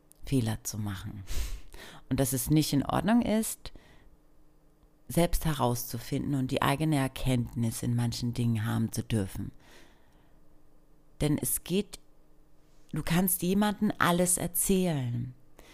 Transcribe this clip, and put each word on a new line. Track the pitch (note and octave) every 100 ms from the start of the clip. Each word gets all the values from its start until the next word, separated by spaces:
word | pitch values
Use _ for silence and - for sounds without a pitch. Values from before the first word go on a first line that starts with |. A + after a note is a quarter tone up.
| _ - -
Fehler | C3 A2 G#2+
zu | - G#2
machen. | G#2 F#2 G#2 G#2 F#2+ - - - - - - - -
Und | C3
dass | C3
es | C3 -
nicht | D3+ D3
in | C#3
Ordnung | - C3 E3+ A#3+
ist, | - G#3+ A3 - - - - - - - - - - _ - _ _ _ -
selbst | E3 E3+ - D#3+
herauszufinden | C#3+ B2 A#2+ - B2 - C#3 B2+ C#3+
und | C3
die | C#3
eigene | C3+ C#3 D#3 D3
Erkenntnis | C3 - C3 B2+ A#2 - A#2 A#2+
in | A#2+ A#2+
manchen | A#2+ A#2 A#2+
Dingen | A#2 A#2 A2+ A2+
haben | A2+ A2+
zu | -
dürfen. | A2 A2+ F#2+ - G2+ - - - - - - - - - - - - - - - - -
Denn | D3+ D3
es | - -
geht, | - F#3 G#3 - - - - - - - - - -
du | D#3
kannst | - E3+ F#3+ -
jemandem | F3 G3 G#3 G#3 G#3 -
alles | E3+ F3 F3+ -
erzählen, | F3 - - F#3+ F3+ D3 B2 A#2+ B2 - - - -